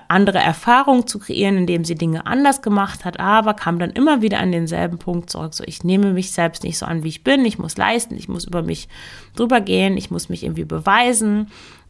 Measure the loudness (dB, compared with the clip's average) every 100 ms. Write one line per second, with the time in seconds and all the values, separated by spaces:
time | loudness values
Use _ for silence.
0 | 0 2 4 4 0 0 4 4 6 2
1 | 0 -8 -6 -2 0 2 2 0 -2 -2
2 | -2 -2 -2 2 2 2 0 0 0 -4
3 | -10 -4 2 4 4 -2 -2 -2 -2 2
4 | 4 4 2 0 0 0 0 -2 -4 -4
5 | -4 -6 -6 -8 -8 -10 -12 -4 2 4
6 | 4 2 -2 0 -2 -2 -8 -6 -4 -4
7 | -6 -4 2 4 2 0 -6 -2 0 0
8 | -4 -10 -8 -10 -6 -6 -4 -6 -10 -18
9 | -18 -20 -14 -2 2 2 2 2 2 0
10 | -4 -8 -6 -8 -6 -6 -6 -2 2 4
11 | 4 2 0 0 -4 -10 -20 -20 -12